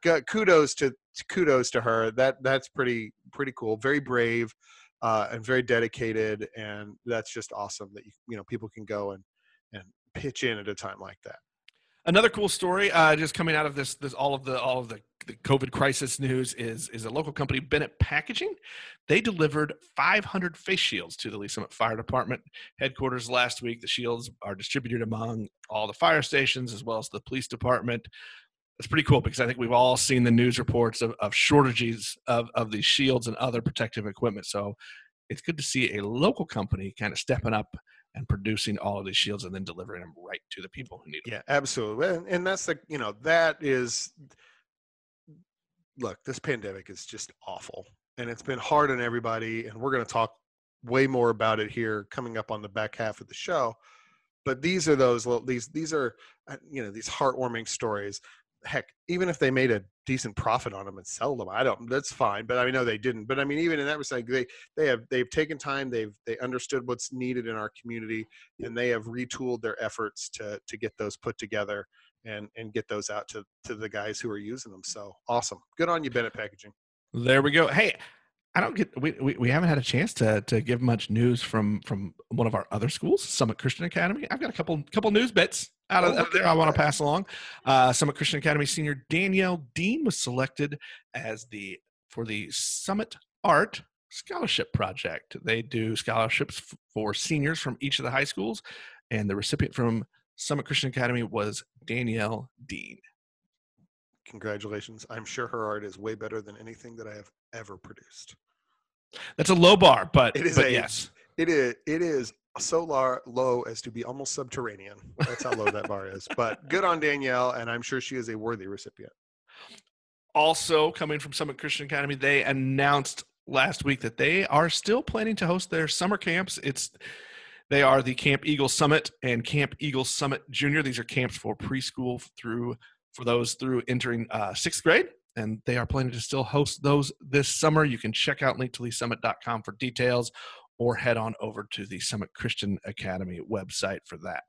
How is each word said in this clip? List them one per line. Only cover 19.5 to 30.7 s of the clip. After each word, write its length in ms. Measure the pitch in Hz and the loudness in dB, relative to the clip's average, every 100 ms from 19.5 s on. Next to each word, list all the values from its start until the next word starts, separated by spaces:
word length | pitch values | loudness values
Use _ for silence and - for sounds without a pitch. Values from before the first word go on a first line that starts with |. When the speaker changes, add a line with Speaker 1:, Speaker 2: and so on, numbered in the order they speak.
| 147 151 - _ - | 2 -2 -4 _ 0
Speaker 2:
five 280 | 147 208 | 2 2
hundred 320 | 202 196 180 160 | 0 -4 -4 -6
face 220 | - 190 | -4 0
shields 380 | - 98 85 - | 0 -2 -6 -10
to 140 | 113 | -10
the 60 | 104 | -8
Lee 120 | 101 | -8
Summit 240 | - 101 | -8 -10
Fire 240 | - 113 113 | -2 0 0
Department 460 | 117 123 117 127 _ - - _ | -2 -2 0 -4 _ -20 -20 _
headquarters 500 | 135 127 135 123 113 | -6 -2 -4 -4 -2
last 320 | 123 123 - | 2 2 0
week. 200 | 120 117 | -6 -8
The 80 | 117 | -4
shields 420 | - 120 117 113 - | -4 -2 -4 -6 -12
are 120 | - | -10
distributed 480 | 98 - 143 117 117 | -8 -4 -4 -2 -4
among 460 | 110 110 113 113 104 _ - | -2 -4 -4 -6 -8 _ -6
all 200 | 107 107 | -4 -2
the 40 | |
fire 280 | 101 170 156 | 2 4 4
stations 500 | 139 139 131 131 127 | 4 2 2 0 -4
as 120 | 110 | -8
well 140 | 113 113 | -4 -4
as 100 | - | -4
the 100 | 104 | -10
police 260 | - 131 127 | -6 -8 -6
department. 580 | 117 123 123 117 117 - - - - _ _ _ _ | -4 2 2 2 -4 -6 -20 -20 -20 _ _ _ _
It's 80 | - | -2
pretty 160 | 156 | 0
cool 180 | 143 139 | 6 4
because 200 | 117 - | 4 0
I 60 | 120 | 0
think 120 | 117 | 0
we've 140 | 117 | 4
all 240 | 120 127 127 | 6 6 6
seen 260 | - 127 | 4 4
the 80 | 120 | 6
news 300 | 117 123 117 | 6 6 4
reports 420 | 113 | 0